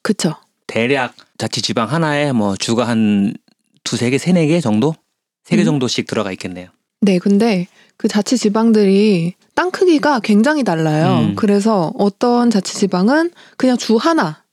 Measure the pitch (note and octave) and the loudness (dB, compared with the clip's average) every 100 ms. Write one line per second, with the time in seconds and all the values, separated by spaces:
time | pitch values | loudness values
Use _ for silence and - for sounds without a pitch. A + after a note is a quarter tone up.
0 | - G#3 E3+ D3+ _ _ - A2 A#2+ C3+ | -4 -2 -4 -6 _ _ -8 -4 0 -2
1 | A#2+ - _ - A2 - G#2 A#2 A2 D#3+ | -4 -8 _ -10 -8 -4 -4 -2 -2 -2
2 | D#3+ D3 D3 B2 G#2 F#2+ - A2+ A#2 A2+ | 0 0 0 0 -2 -2 -2 -2 0 0
3 | G#2+ G2+ G2 - _ _ _ _ - A#2+ | 2 2 0 -4 _ _ _ _ -8 -4
4 | A#2+ C3 E3+ F3+ D3+ E3+ A#2+ G#2+ C#3 D#3+ | -2 -2 0 2 2 0 0 0 0 -2
5 | _ _ _ _ - - G3+ D3 B2 - | _ _ _ _ -2 0 2 0 -2 -4
6 | - - G2+ F#2 F#2 F2+ F2+ _ _ _ | -4 -4 -4 -6 -10 -12 -16 _ _ _
7 | G3+ F3+ G3 G3+ A#3 F#3 F3 _ _ _ | 0 2 2 2 2 -2 -6 _ _ _
8 | A3 G#3 - A#3+ G#3+ A3 A3+ G#3+ G3 G3 | -2 -2 -2 0 0 2 2 4 4 4
9 | G#3+ F3+ E3 - _ - F4 - F#4 D4+ | 2 2 -2 -8 _ -4 -2 0 2 2
10 | C4 C4 - G#3 B3 D4+ G#3+ D#3+ D#3+ D3+ | 2 0 2 2 2 0 0 0 0 2
11 | D3 B2 - - G#3 G3+ G#3+ G#3 E3 B3+ | 2 2 0 0 0 2 2 0 0 -2
12 | G3+ - B3 A#3+ A#3+ G#3+ - - G3 F3+ | -2 0 0 2 2 0 -2 -2 -2 0
13 | G3+ D4 E4+ - - - B3+ B3 - A3+ | 2 2 0 -6 -20 -2 0 0 0 0
14 | D#4+ E4 F3+ D3+ _ | 2 0 -2 -6 _